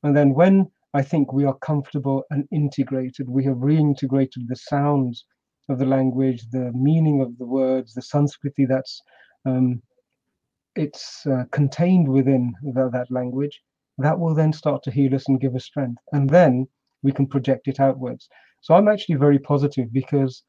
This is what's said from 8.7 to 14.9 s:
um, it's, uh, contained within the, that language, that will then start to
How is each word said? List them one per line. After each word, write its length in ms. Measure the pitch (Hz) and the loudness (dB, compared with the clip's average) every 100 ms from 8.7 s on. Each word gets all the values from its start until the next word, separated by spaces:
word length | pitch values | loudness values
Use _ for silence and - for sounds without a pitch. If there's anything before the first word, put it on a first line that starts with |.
| 131 - - _ _ _ _ - | 0 -4 -16 _ _ _ _ -4
um, 340 | 127 127 123 _ _ _ _ _ _ _ _ _ | 0 0 -2 _ _ _ _ _ _ _ _ _
it's, 520 | - 151 - - - 151 | -6 -6 -6 -18 -12 -4
uh, 180 | 135 - | -4 -2
contained 560 | - 143 - 175 185 151 | 0 -2 0 2 4 4
within 440 | 135 131 135 123 95 | 2 2 2 0 -6
the, 280 | 143 123 131 | -8 -2 -2
that 180 | 123 123 | -2 -4
language, 500 | 127 123 127 143 - _ _ _ - | -4 -4 -4 -6 -8 _ _ _ -4
that 200 | 139 175 | -2 0
will 160 | 165 | -2
then 180 | 156 160 | 0 0
start 300 | 156 151 139 | 0 -2 -4
to 80 | - | -4